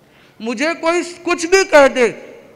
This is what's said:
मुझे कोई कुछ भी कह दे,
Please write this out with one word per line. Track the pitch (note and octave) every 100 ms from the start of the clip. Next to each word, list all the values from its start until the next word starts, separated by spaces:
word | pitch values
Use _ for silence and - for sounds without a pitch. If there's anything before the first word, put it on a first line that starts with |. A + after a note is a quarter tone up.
| _ _ _ -
मुझे | A3 A#3 D#4
कोई | E4 E4 F4
कुछ | C#4+ - D#4+ E4+ E4
भी | F#4+
कह | F#4+ D4+ C4+
दे, | B3+ A3+ - - - -